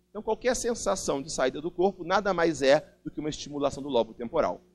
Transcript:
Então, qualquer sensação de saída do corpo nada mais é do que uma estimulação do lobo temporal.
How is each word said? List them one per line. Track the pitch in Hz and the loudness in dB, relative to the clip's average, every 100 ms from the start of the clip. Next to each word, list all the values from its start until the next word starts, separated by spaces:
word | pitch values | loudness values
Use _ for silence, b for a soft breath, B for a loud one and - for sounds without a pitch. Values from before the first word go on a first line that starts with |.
| _ | _
Então, | 202 | -10
qualquer | 214 214 240 240 | -6 -2 0 0
sensação | 233 226 202 190 - 143 | -2 -2 -2 -2 -2 -2
de | 156 | -4
saída | - 131 143 | 0 0 -2
do | 160 | -6
corpo | - 190 196 165 | 0 0 0 0
nada | 185 202 | 0 2
mais | 175 165 135 | 2 2 4
é | 135 147 - _ | 6 6 4 _
do | - | -12
que | - | -6
uma | 151 | -6
estimulação | 147 143 143 139 139 | -6 -8 -2 -2 -2
do | 143 | 0
lobo | 123 110 | 2 0
temporal. | 113 120 160 98 87 _ | -4 -4 0 0 -2 _